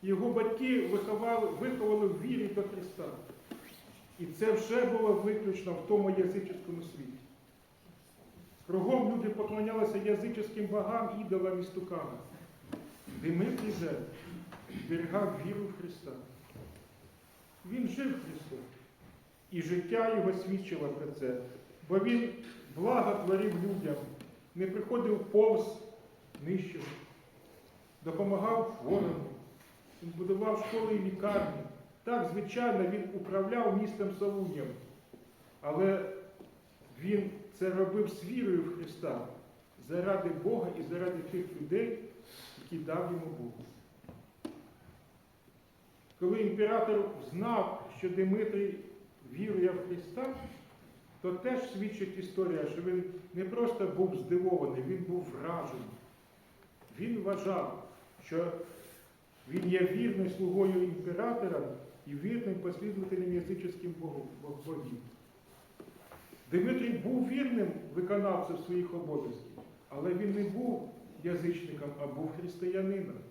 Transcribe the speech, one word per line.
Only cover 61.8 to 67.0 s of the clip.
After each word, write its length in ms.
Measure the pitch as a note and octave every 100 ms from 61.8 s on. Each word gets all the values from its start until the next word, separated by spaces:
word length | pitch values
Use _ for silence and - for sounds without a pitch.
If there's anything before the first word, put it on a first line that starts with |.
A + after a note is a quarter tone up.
| - - -
і 80 |
вірним 400 | C#3+ F3 A#3 G#3
послідователем 800 | F#3 F3+ F3 G#3 G3 F#3 F#3 F3+
язичницьким 600 | F3 F3 F3+ F3+ - F3 D#3+
богу-, 280 | D#3+ C#3 C3 -
бог-, 220 | D3 C#3+ D#3
богів. 320 | D#3 C3 A#2+ - - - - - - - - - - - - - - -
Димитрій 400 | F3+ G#3 B3+ A#3
був 380 | -